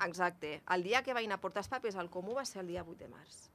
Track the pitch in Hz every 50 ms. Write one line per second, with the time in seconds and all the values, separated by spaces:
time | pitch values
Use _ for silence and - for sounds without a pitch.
0 | 196 175 160 185 180 175 175 - 151 151 147 - - - 185 180 175 190 240 262
1 | 254 269 247 233 226 214 196 190 - 185 - 208 190 - 269 254 - 220 190 190
2 | 175 175 - 180 180 208 240 277 262 - - 196 185 170 175 180 170 165 - -
3 | - 120 - - 156 - - - - -